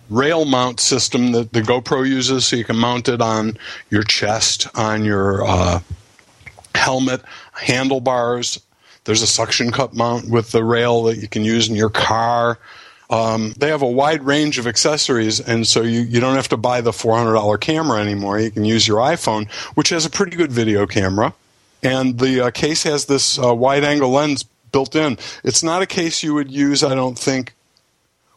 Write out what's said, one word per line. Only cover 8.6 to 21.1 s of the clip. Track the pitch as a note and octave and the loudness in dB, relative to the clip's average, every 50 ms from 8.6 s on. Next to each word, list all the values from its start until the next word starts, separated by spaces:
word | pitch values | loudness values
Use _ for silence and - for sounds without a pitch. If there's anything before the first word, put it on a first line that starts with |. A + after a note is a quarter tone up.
| - _ _ _ _ _ - _ - | -12 _ _ _ _ _ -20 _ -4
There's | - G#2+ A2+ | -2 0 2
a | A2+ | 2
suction | G#2 - - A2+ A2 - - B2+ A#2+ | 2 0 0 0 0 -2 -2 -2 0
cup | A#2 - C3+ A2+ - | 0 -2 -2 -2 0
mount | A2+ A#2 A#2+ A#2+ A#2+ A#2 A2+ | 0 0 0 0 -2 -2 0
with | A#2 A#2+ A2+ - | 0 0 2 2
the | - A#2 A2+ | 0 0 2
rail | A2+ A#2 A#2 A#2+ A#2+ A#2 A#2 A2+ | 2 2 2 2 2 2 2 2
that | A2+ A2+ | 0 0
you | G#2+ G#2+ | -2 -4
can | G#2 - A2 G#2+ | -6 -4 -2 0
use | A2 A2+ A#2 A2 | 2 2 2 0
in | G#2+ A2+ | 0 0
your | G#2 A2 G#2+ | 0 0 0
car. | - - - - A2 A2+ A#2 A#2+ A#2+ A#2+ A#2 A#2 A#2 - - - - - - - - _ _ - | 0 0 0 0 0 0 0 0 2 2 0 0 -2 -4 -8 -20 -20 -20 -20 -20 -20 _ _ -2
Um, | A#2+ A2+ A2+ A2+ A2+ A2+ A2 G#2+ G#2+ | 0 0 2 0 0 0 -2 -4 -4
they | - C#3+ D3+ | -2 0 0
have | D#3 D3 | 0 0
a | C#3 B2 | 0 0
wide | A#2+ C3 C#3 D3+ D#3+ D#3 C3+ | 2 2 2 2 0 0 0
range | C3+ C#3 D3 D3+ D3 C#3+ C3 | 0 2 2 2 0 -2 -2
of | A2+ | -2
accessories, | A#2+ - - - D#3+ D#3 D3 - - C3 A#2 A2 A2 G#2+ - | -2 0 0 0 2 0 0 0 0 2 2 2 0 -2 -2
and | - - A2+ A#2 A2+ | -2 -2 0 0 2
so | - - A#2+ | 2 2 2
you, | A2+ A#2 A#2 A#2 | 2 2 0 0
you | A#2+ A#2+ A#2+ A#2+ | 0 0 0 2
don't | B2 C3 C3+ | 2 2 2
have | C3+ B2 - | 0 0 0
to | C#3 | -2
buy | A#2 A2 B2 B2 B2 | 0 0 0 0 0
the | A#2 A#2 G#2+ | 0 0 -2
four | - - A2+ A2+ | 0 0 2 2
hundred | A#2 A#2 A2+ A2 | 2 4 2 2
dollar | A2 G#2 G#2 G#2+ | 2 2 2 0
camera | G2+ - - D#3 D#3 E3 D3+ A#2 G#2+ | 0 0 0 0 0 0 0 0 0
anymore. | G#2 G#2 G#2 G2+ G2 G2 G2+ G#2+ | 0 0 -2 -2 -2 -2 0 0
You | A2 A2+ | 0 -2
can | G#2+ G#2+ G#2 | -2 0 0
use | G#2+ A2+ A2+ G#2 | 2 2 2 2
your | A2+ G#2 G#2+ | 2 2 2
iPhone, | B2 C#3+ F3 E3+ - - A2 G#2+ G#2+ G#2 - - - - - | 2 2 0 0 0 -2 -2 -2 -4 -8 -10 -12 -14 -4 -2
which | D#3+ D3 - | 0 0 0
has | F3+ E3 D#3 | 0 -2 -2
a | - | -2
pretty | - - G3+ F3 E3+ | -2 -2 -2 -2 0
good | E3+ E3+ C#3+ | -2 -2 0
video | B2 A#2 A#2 A2 G#2 G2+ G2+ | 0 0 0 2 2 2 0
camera. | F#2+ - G#2 F#2+ F#2+ | 0 0 0 0 0